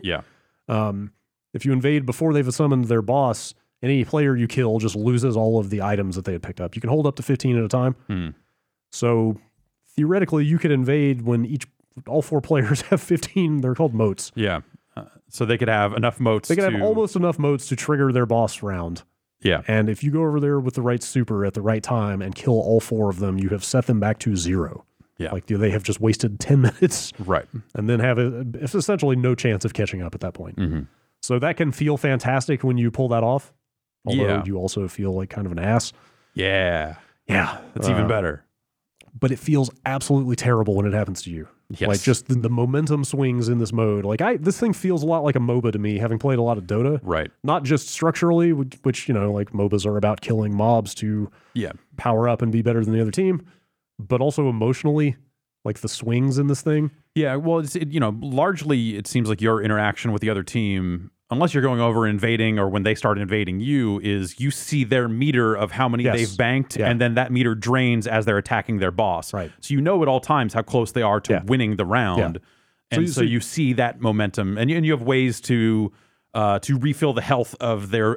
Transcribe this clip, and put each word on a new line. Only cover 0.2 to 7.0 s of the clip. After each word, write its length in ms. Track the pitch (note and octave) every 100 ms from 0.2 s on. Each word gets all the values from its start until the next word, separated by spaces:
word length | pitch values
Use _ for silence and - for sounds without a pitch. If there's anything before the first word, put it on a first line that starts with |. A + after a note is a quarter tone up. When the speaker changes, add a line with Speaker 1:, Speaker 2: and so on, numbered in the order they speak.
| - _ _ _ -
Speaker 2:
Um, 420 | A2 G#2+ G2+ G2+ - _ _ _
if 120 | A#2
you 80 | C#3
invade 320 | C3 C#3 D3+ B2+
before 260 | - D#3+
they've 220 | D3 B2+
summoned 300 | - D3 C3
their 180 | A#2 A#2
boss, 520 | G#2 C3+ C3 A2 - - _ _
any 220 | B2 C#3
player 320 | A2+ D#3 C#3+ B2
you 100 | A#2
kill 320 | C3 A#2 A2
just 160 | A2
loses 420 | G#2 A2+ B2 B2+ A2+
all 220 | A2 A2+
of 120 | F#2+
the 120 | G#2
items 320 | G2 G#2 F#2+ F2+
that 80 |
they 80 | F#2
had 100 | F2
picked 180 | - F#2
up. 160 | F2+ A#2
You 40 |
can 100 | A#2
hold 160 | D3+